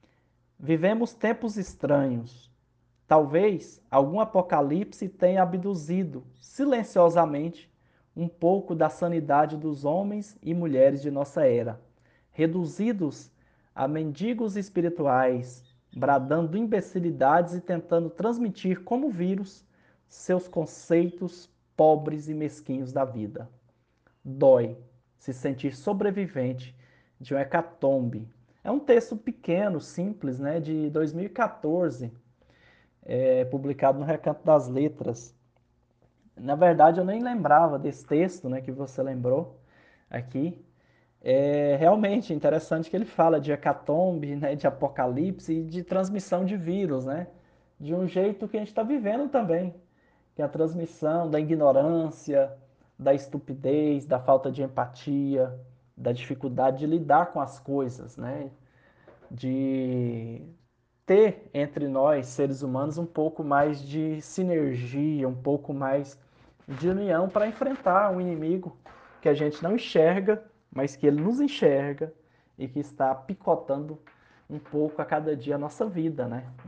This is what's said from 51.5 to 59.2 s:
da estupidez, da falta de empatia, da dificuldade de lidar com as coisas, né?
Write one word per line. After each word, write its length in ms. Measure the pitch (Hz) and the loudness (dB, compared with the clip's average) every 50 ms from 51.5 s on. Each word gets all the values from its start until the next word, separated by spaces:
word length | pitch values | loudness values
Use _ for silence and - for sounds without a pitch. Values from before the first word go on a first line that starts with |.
| 165 156 151 139 131 135 143 160 170 165 160 156 143 - - 147 143 139 135 135 135 - - _ _ _ _ _ _ | 0 4 6 6 6 6 4 4 2 0 0 -2 -6 -10 -8 0 2 2 2 0 -4 -16 -20 _ _ _ _ _ _
da 160 | - 135 135 | -2 2 2
estupidez, 960 | 143 139 131 - - 143 139 - 135 139 139 - 147 151 151 151 147 139 139 | 2 2 0 -6 -10 -10 -8 -8 -12 -4 0 0 2 2 2 2 0 -2 0
da 140 | 147 135 123 | -2 -2 0
falta 320 | 123 147 135 131 135 143 | 4 4 4 4 4 -2
de 100 | 123 135 | -4 -4
empatia, 960 | 135 131 131 - 127 127 - - - 147 143 143 139 139 139 131 127 127 127 127 - - - _ _ _ _ | -6 -4 -4 -4 -6 -6 -8 -12 -6 -4 -2 -2 0 0 0 0 0 -2 -4 -12 -16 -20 -20 _ _ _ _
da 160 | - 123 127 | -6 -4 -4
dificuldade 680 | 120 123 - - 139 127 - 135 123 131 127 135 131 135 | -4 -4 -6 -8 -8 -6 -6 -6 -2 2 2 2 2 0
de 80 | 151 | -2
lidar 460 | 151 165 170 156 143 143 156 - - | 0 0 0 2 4 4 4 4 2
com 80 | - 156 | -2 -6
as 180 | 139 127 - - | -6 -6 -8 -16
coisas, 580 | - - 139 139 135 123 123 123 123 120 - | -8 -4 -2 -2 -2 -4 -6 -12 -16 -18 -14
né? 340 | - 117 123 135 151 277 277 - _ _ _ _ _ _ _ _ _ _ - - _ | -12 -10 -10 -8 -10 -10 -12 -16 _ _ _ _ _ _ _ _ _ _ -20 -20 _